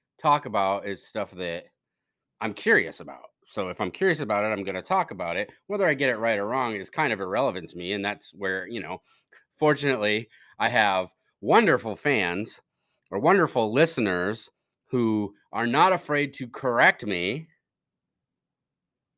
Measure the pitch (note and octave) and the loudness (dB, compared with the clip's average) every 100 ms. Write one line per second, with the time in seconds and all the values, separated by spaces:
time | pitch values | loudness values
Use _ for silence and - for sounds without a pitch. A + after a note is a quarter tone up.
0 | _ _ D#3+ D3 C3+ G#2 F#2+ G2 G2+ F#2+ | _ _ 0 0 0 0 0 0 -4 -10
1 | - A2 G2 F#2 F2+ E2+ - _ _ _ | -8 -8 -8 -6 -6 -6 -12 _ _ _
2 | _ _ _ - A2+ G#2 G#3+ G3+ E2 - | _ _ _ -8 -8 -4 2 2 2 -8
3 | D2+ C2 - _ _ - F#2 F2 F#2+ - | -16 -16 -18 _ _ -8 -6 -4 -6 0
4 | F#3+ D#3 A#2 G#2 G#2+ G#2 G2 F#2 - F#3+ | 0 0 0 0 0 -2 -4 -6 -2 -2
5 | - F#2+ E2+ F2+ G#2 - - G3+ F#3 C#3 | -2 -6 -6 -4 -6 -10 -8 -2 0 2
6 | C#3 A2 A#2 G#2+ G2+ C3 A#2+ G#2+ F#2 - | 0 0 0 0 0 -2 -2 -4 -8 -2
7 | D3 G#2+ F#2 G#2 C3 F#2 E2 F2 F2 G2+ | -2 0 -2 0 0 -2 -10 -10 -6 -4
8 | G2+ G2+ - - F#2+ F#2+ F#2 A#2 D#2+ F#2 | -4 -6 -12 -6 -4 -4 -6 -10 -8 -12
9 | _ _ _ - _ - D3+ C#3 C#3+ B2 | _ _ _ -20 _ 2 2 4 2 2
10 | G#2 G#2+ A#2+ _ - - A2 A#2+ G#2 F#2+ | 2 0 -2 _ -16 -2 0 4 4 2
11 | F#2 _ _ - G#2 F#3+ G#3+ B2+ A2 G2 | -2 _ _ -8 4 4 6 2 0 -4
12 | C#3+ B2 F2 F2 A2 - _ _ _ _ | 0 2 0 -2 -6 -12 _ _ _ _
13 | - F#2+ C#3+ G3 D#3 B2+ A2 A#2+ D#3+ - | -8 0 4 4 4 2 2 4 2 2
14 | G#2 F2+ F#2 A2 - _ _ _ - B2+ | 0 0 -2 -4 -10 _ _ _ -6 0
15 | A2+ G#2+ G2+ - _ G#2 A#2 C3+ F3+ F3+ | 2 0 -2 -8 _ -4 0 4 4 4
16 | - D3 C#3+ - B2 - C3 A#2+ E3 - | 0 -2 -2 -6 -12 -4 0 4 4 4
17 | G#2 F2+ F2 C#3 D#3+ _ _ _ _ _ | -2 -2 -2 -4 -8 _ _ _ _ _
18 | _ _ _ _ _ _ _ _ _ _ | _ _ _ _ _ _ _ _ _ _
19 | _ | _